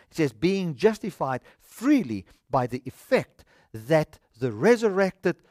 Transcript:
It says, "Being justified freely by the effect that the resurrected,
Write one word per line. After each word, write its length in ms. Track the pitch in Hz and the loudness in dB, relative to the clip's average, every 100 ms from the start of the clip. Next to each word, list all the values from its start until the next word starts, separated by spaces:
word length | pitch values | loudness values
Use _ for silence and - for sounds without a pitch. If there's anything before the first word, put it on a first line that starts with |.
| _ | _
It 60 | - | -2
says, 160 | 143 | -2
"Being 440 | 107 170 196 175 127 | 0 -2 0 -4 0
justified 680 | 220 214 208 - 139 127 - _ | 0 0 -6 -6 -6 -6 -10 _
freely 680 | _ - 254 285 135 101 - _ _ | _ -4 2 2 0 -6 -10 _ _
by 200 | 135 123 | -2 -2
the 140 | 127 123 | -6 -10
effect 580 | - - 240 - _ _ _ _ | -18 -2 -2 -2 _ _ _ _
that 480 | 110 113 156 151 - _ 110 | -14 0 0 0 -8 _ _
the 140 | 127 | -4
resurrected, 880 | 104 190 233 226 185 190 - 180 - _ | 0 2 4 2 0 -2 -2 -4 -4 _